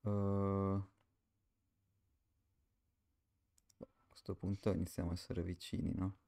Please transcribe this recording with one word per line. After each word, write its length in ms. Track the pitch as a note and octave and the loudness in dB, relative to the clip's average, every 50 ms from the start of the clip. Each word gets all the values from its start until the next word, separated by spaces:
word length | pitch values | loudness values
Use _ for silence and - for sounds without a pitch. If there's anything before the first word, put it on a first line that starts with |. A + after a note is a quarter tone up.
| - | 0
Eh, 720 | G#2+ G#2 G2+ G2+ G2 G2 G2 G2 G2 G2 G2 G2 G2 G2 G2+ G2 - _ _ _ _ _ _ _ _ _ _ _ _ _ _ _ _ _ _ _ _ _ _ _ _ _ _ _ _ _ _ _ _ _ _ _ _ _ _ _ _ _ _ _ _ _ _ _ _ _ _ _ _ _ _ _ _ _ _ | 0 2 2 4 4 4 4 4 4 2 2 2 2 2 0 0 -4 _ _ _ _ _ _ _ _ _ _ _ _ _ _ _ _ _ _ _ _ _ _ _ _ _ _ _ _ _ _ _ _ _ _ _ _ _ _ _ _ _ _ _ _ _ _ _ _ _ _ _ _ _ _ _ _ _ _
a 60 | - _ _ _ _ _ | -20 _ _ _ _ _
questo 260 | - - _ - F#2+ | -20 -14 _ -8 -6
punto 360 | - - F#2+ G2+ - - G#2+ | -4 -2 -4 -4 0 2 2
iniziamo 380 | F#2+ F2+ F2+ - - - F2 E2+ | 2 2 0 -2 -4 -4 -2 -2
a 20 | |
essere 300 | F2 F2+ - - - F2 | -2 -4 -4 -6 -4 -4
vicini, 500 | E2 F2 F2+ - - - - - - G2 - | -2 -4 -6 -8 -6 -6 -4 -2 -2 -2 0
no? 220 | - F#2 F#2+ F#2+ - _ | 0 -2 -2 -4 -6 _